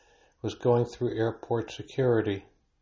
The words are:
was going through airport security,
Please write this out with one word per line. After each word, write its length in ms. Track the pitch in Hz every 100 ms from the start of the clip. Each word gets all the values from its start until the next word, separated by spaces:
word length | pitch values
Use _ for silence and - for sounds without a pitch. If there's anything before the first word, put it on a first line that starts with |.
| _ _ _ _
was 140 | 110 -
going 300 | 131 120 117
through 320 | - 123 110
airport 540 | 113 110 - 117 110
security, 720 | - - - 131 113 104 98 - _ _ _